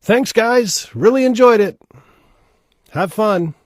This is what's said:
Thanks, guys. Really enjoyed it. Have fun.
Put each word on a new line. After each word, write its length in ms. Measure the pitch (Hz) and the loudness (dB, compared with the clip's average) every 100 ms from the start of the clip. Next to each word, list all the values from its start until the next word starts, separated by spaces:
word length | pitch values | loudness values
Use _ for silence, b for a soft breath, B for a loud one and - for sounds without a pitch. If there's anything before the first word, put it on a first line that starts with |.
Thanks, 300 | - 233 269 | 0 -2 0
guys. 640 | - 226 247 220 - - | -2 0 0 -2 -6 -10
Really 300 | 113 185 262 | 0 0 2
enjoyed 340 | 254 233 247 226 | 0 4 4 4
it. 200 | 202 - _ b b b b b b b b b _ | 0 -4 _ b b b b b b b b b _
Have 220 | 147 185 | -6 -6
fun. 400 | - 214 190 165 - | -2 -2 -2 -4 -10